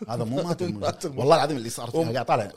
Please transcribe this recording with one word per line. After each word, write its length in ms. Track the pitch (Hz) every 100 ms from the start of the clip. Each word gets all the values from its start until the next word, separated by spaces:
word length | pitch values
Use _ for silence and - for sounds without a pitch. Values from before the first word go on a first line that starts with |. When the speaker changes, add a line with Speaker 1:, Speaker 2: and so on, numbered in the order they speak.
| 214
Speaker 1:
هذا 140 | 117
مو 200 | 113 127
مات 180 | 170 170
Speaker 2:
<laughs> 0 |
Speaker 1:
الم-، 180 | 175 104
Speaker 2:
مات 260 | 123 - 170
الم-، 140 | 131
Speaker 1:
والله 160 | 127 160
العظيم 220 | 143 147
اللي 120 | 113
صار 220 | - 120
فيه 100 | 156
Speaker 2:
هم- 120 | 165
Speaker 1:
قاعد 120 | 123 120
طالع 260 | 143 101